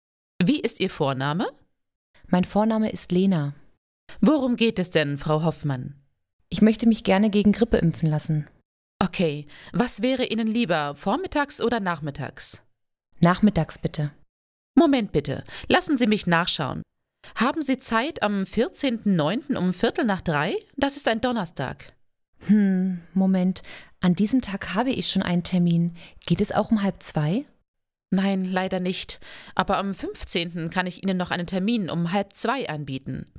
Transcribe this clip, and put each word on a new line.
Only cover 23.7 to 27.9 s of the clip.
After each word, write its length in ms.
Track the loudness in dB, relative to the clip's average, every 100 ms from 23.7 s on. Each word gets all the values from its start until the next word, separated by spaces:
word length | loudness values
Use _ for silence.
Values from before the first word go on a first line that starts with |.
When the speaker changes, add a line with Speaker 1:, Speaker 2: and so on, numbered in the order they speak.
| -18 -20 _
Speaker 2:
An 140 | 0 2
diesem 260 | 2 2
Tag 320 | 0 -6 -4
habe 180 | -2 0
ich 180 | 0 -2
schon 140 | 0
einen 220 | 0 0 0
Termin. 500 | 2 2 2 0 -4 -16 -10 -2
Geht 160 | 0
es 100 | 0
auch 180 | 0 0
um 140 | 0
halb 180 | 0 -2
zwei? 440 | -4 -2 0 -2 -4 _ _ _ _